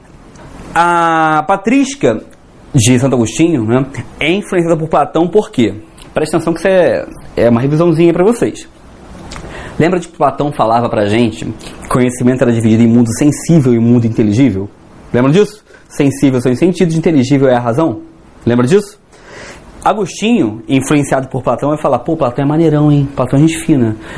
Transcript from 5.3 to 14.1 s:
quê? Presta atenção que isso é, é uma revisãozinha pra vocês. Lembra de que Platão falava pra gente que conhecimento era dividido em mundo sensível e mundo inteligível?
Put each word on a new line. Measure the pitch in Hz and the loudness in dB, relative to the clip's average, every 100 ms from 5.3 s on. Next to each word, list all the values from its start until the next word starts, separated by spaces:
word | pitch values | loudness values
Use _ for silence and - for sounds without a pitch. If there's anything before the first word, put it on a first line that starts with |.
| 208 208 | 0 0
quê? | - 110 95 - - - | 0 -2 -2 -14 -20 -10
Presta | - - - | -6 -2 -2
atenção | - | -2
que | 165 | -2
isso | 196 | 0
é, | 190 156 92 - - - - | 2 2 0 -6 -14 -10 0
é | 113 | 2
uma | 117 | 2
revisãozinha | 139 151 175 156 170 | 0 0 2 4 2
pra | 165 | 2
vocês. | 185 240 113 - - - - - - - - - - - - - | 0 0 -2 -6 -16 -20 -20 -20 -20 -20 -18 -16 -16 -16 -10 -2
Lembra | 156 180 | 0 0
de | 175 | -6
que | - | -2
Platão | 143 - 143 | -2 -2 -4
falava | 143 110 117 120 | -2 0 0 0
pra | 110 104 | -2 0
gente | 113 120 107 - | 2 0 -2 -10
que | - - - - | -12 -16 -14 -4
conhecimento | 131 123 - 123 127 | 0 0 2 2 2
era | 127 | 2
dividido | 117 113 110 | 2 2 4
em | 117 | 4
mundo | 117 117 110 | 4 2 0
sensível | 147 143 - 165 127 | 0 0 2 2 4
e | 117 | 2
mundo | 117 120 | 2 2
inteligível? | 113 | 2